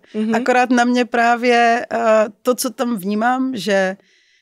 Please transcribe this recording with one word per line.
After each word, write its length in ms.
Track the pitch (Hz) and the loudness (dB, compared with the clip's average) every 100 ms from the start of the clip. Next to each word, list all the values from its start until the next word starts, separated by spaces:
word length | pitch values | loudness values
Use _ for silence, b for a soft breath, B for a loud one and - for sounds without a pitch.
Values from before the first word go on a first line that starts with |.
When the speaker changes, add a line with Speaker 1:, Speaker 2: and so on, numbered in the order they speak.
| _ | _
Speaker 1:
Mhm. 220 | 214 220 226 | -6 -2 -2
Speaker 2:
Akorát 340 | 247 247 247 | 0 0 2
na 140 | 247 240 | 2 2
mě 200 | 247 240 | 0 0
právě, 800 | 240 233 240 247 240 233 233 - | 0 2 2 2 2 4 2 -2
eh, 40 | 226 233 220 214 - | -2 2 2 2 -2
to, 140 | 247 254 | -4 -2
co 140 | 254 | -4
tam 280 | - 247 226 | -4 -4 -4
vnímám, 540 | 185 208 233 254 262 247 | -4 -2 0 -2 -4 -6
že 420 | 170 196 190 190 b b b b | -2 0 0 -4 b b b b